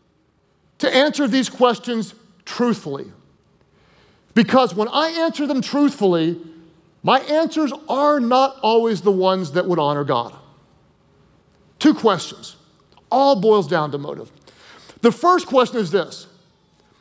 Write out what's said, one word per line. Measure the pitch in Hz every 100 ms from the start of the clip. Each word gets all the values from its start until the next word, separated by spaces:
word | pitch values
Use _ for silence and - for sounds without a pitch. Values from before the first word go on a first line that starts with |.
| _ _ _ _ _ _ _ -
to | -
answer | 254 294 - 277
these | 262 220
questions | - 247 226 - 233 196 - _ _ -
truthfully. | - 240 214 156 139 190 - _ _ _ _ _ _ _ _ _ _ _
Because | 220 226 254 247
when | 175 214
I | 254 320
answer | 330 330 320 294
them | 269
truthfully, | - 285 285 - 202 170 160 170 - - - _ _ _
my | 170 254
answers | 254 302 320 311 294 262 -
are | 262 294 294
not | 233 254 269 269
always | 220 233 233 196
the | 180
ones | 190 185 190 175
that | 151 180
would | 170
honor | 147 147
God. | 139 127 117 - - _ _ _ _ _ _ _ _ _ _ _ _ -
Two | 302
questions. | - 226 180 - - - - _ _ _ _ -
All | 247 277 247
boils | 214 214 156
down | 175 151
to | 143
motive. | 143 143 - _ _ _ - - - -
The | 233
first | - 349 359 -
question | 277 240 240
is | 185
this. | 185 156 - - _ _ _ _ _ _ _